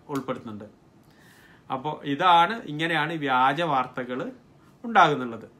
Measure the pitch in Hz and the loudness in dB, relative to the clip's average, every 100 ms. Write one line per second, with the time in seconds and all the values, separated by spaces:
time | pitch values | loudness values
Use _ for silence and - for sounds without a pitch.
0 | - 139 127 120 113 104 104 _ _ _ | -8 -8 -6 -10 -10 -14 -16 _ _ _
1 | _ _ - _ - _ - 131 147 151 | _ _ -20 _ -20 _ -10 -8 -6 -6
2 | 147 143 180 170 175 233 - 151 165 160 | -4 2 6 6 6 0 -8 -4 -2 -2
3 | 151 165 139 127 131 147 170 135 123 - | -2 -4 0 2 2 2 0 -2 -2 -6
4 | 123 127 226 - _ _ _ _ 233 214 | -8 -6 -8 -12 _ _ _ _ 0 4
5 | 165 135 123 113 - _ | 4 2 -6 -10 -16 _